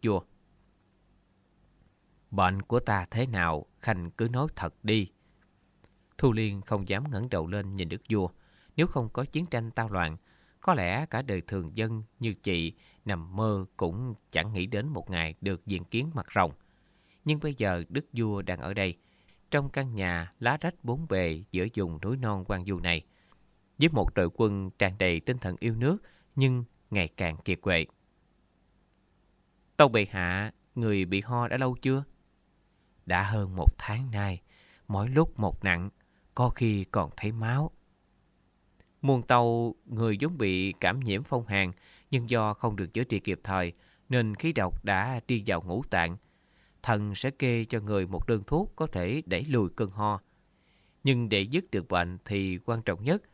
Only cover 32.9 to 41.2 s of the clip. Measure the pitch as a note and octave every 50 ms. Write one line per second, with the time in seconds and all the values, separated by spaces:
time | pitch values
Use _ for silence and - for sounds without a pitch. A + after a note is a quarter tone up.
32.9 | _ _ _ - F2+ F2 G2 G2 A2 G#2+ G2 F#2+ F#2 F#2 D#2 - - - - -
33.9 | G#2 A#2 C3+ C3 A2 G#2 G2+ G2 F#2 F2 - _ _ - _ _ - _ _ -
34.9 | G#2 G2 G#2 B2 C3 D3+ E3 E3 - - G#2+ F#2 - - - G2 F2 E2+ F2+ G2+
35.9 | - _ _ _ _ _ _ _ - - B2 A#2+ - - A#2+ A2+ G#2 G2 F#2 -
36.9 | - G#2 F2 C#2+ - - - G#2+ A2+ A2+ A2 A2+ B2 C#3 D#3 D#3+ - - _ _
37.9 | _ _ _ _ _ _ _ _ _ _ _ _ _ _ _ _ _ _ _ _
38.9 | _ _ - C3+ C3+ B2 A2+ - B2+ A#2+ A#2+ A#2 A#2 A#2 A#2+ A#2 - - _ -
39.9 | B2 A2 A#2 A2+ G#2 G2 C#3 E3 F3+ C#3+ A2 G2 F#2 F#2 F#2+ G2 F2+ - - F2+
40.9 | G2+ C3+ B2+ A2+ G2 G2+